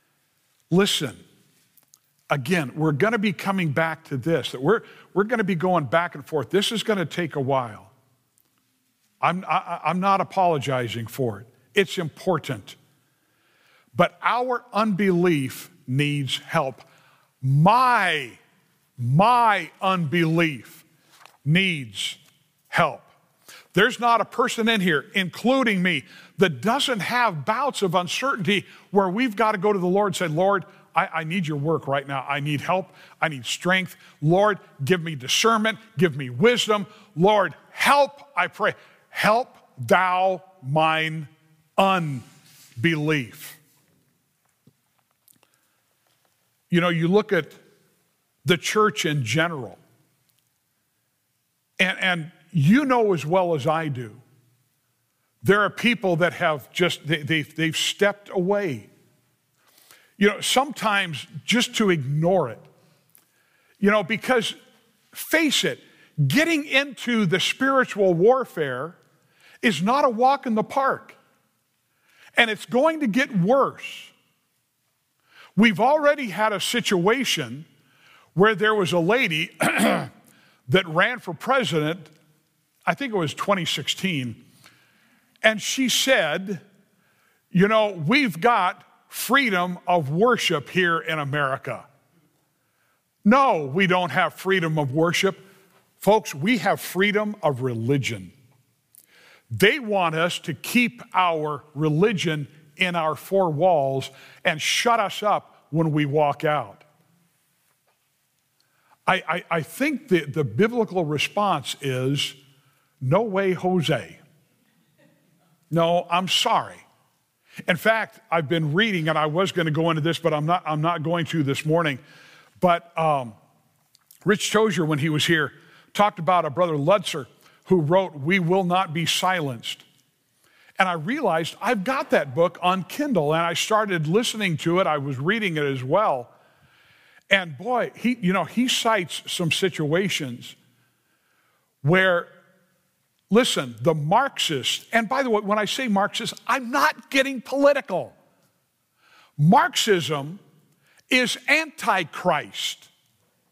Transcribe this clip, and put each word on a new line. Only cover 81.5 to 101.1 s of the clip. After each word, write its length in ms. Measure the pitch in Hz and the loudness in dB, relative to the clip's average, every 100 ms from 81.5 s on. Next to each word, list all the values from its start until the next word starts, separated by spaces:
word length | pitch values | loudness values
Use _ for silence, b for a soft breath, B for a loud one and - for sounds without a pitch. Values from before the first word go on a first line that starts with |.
| 269 170 160 151 180 - _ _ _ _ _ _ _ | 0 2 0 -2 -4 -12 _ _ _ _ _ _ _
I 100 | - | -6
think 200 | 175 269 | -4 -4
it 20 | 208 | -2
was 180 | 151 | -4
twenty 300 | - - 196 | -4 -2 -2
sixteen, 800 | 160 - 135 - 190 151 123 110 - b b b b b b b b b | -2 -4 -6 -4 -4 -4 -6 -10 -18 b b b b b b b b b
and 180 | 220 214 | 0 0
she 260 | - - 254 | -2 -2 0
said, 720 | - 262 247 160 165 190 170 - _ _ _ _ _ _ _ _ | 0 2 2 2 -2 -6 -10 -12 _ _ _ _ _ _ _ _
"You 160 | 180 202 | 2 4
know, 240 | 220 208 | 4 2
we've 480 | 180 151 277 254 165 | -2 0 2 2 2
got 420 | 233 226 180 - _ _ _ | 2 2 0 -4 _ _ _
freedom 720 | - - 262 254 180 180 180 - | -10 0 2 2 0 -2 -4 0
of 240 | 175 139 | 0 0
worship 600 | 160 240 226 - 156 - | 2 2 2 0 -4 -2
here 280 | 180 175 165 | 0 0 0
in 220 | - 160 | -2 -6
America." 640 | 139 147 139 135 135 107 - _ _ _ _ _ _ _ _ _ _ _ _ _ | -4 -2 -2 -4 -8 -12 -14 _ _ _ _ _ _ _ _ _ _ _ _ _
No, 400 | 202 262 269 180 | 4 6 4 0
we 220 | 139 160 190 | -2 0 2
don't 240 | 180 175 | 2 0
have 240 | 143 165 | 0 -2
freedom 420 | - 185 190 165 156 | -2 -2 0 0 -2
of 140 | 139 | -2
worship. 480 | 147 170 - 190 - b b b b b _ | 0 0 2 -2 -2 b b b b b _
Folks, 360 | - 214 - | 2 2 2
we 240 | 147 185 247 | -4 0 0
have 220 | 190 156 | 0 -2
freedom 560 | - 175 208 202 214 208 | -4 -2 0 0 -2 -2
of 180 | 156 127 | -2 0
religion. 680 | 131 113 113 143 107 107 90 - _ _ _ _ _ _ b b b b _ | -2 -2 0 0 -2 -8 -12 -20 _ _ _ _ _ _ b b b b _
They 260 | 107 196 294 | 2 2 2
want 380 | 220 202 170 160 | 0 0 0 0
us 240 | 170 - | -2 -4
to 120 | - | -8
keep 480 | 151 - 240 240 240 - | -10 -2 0 0 -2 -4